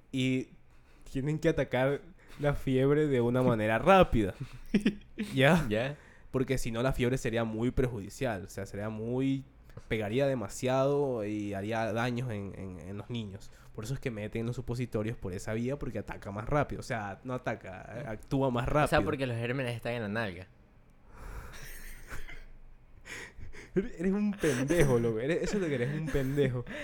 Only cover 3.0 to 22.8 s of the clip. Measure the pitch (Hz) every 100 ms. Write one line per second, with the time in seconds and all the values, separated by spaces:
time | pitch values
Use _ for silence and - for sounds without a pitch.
3 | 156 127 120 123 127 113 107 113 139 190
4 | 175 127 95 - 131 - - 208 220 202
5 | - - 214 135 135 165 127 107 131 143
6 | - - - 131 127 127 123 113 127 131
7 | 120 127 123 113 113 110 123 - 127 117
8 | 95 - 120 98 95 - 98 98 107 110
9 | 113 127 135 135 135 - - - - 113
10 | 104 120 139 131 98 - 123 131 139 143
11 | 143 120 104 107 104 98 101 113 113 107
12 | 123 120 127 104 98 - 95 90 82 101
13 | - 120 107 92 - - - - 107 135
14 | 135 107 104 117 113 120 123 120 120 110
15 | 107 117 98 92 - 110 120 143 127 110
16 | 98 90 104 101 113 147 143 98 - 120
17 | 101 95 127 127 - 107 98 92 - 110
18 | 117 107 - 135 135 120 127 143 143 151
19 | 156 147 131 117 120 135 123 117 117 120
20 | 104 107 107 87 92 - - - - -
21 | - - - - - - - - - -
22 | - - - - - - - -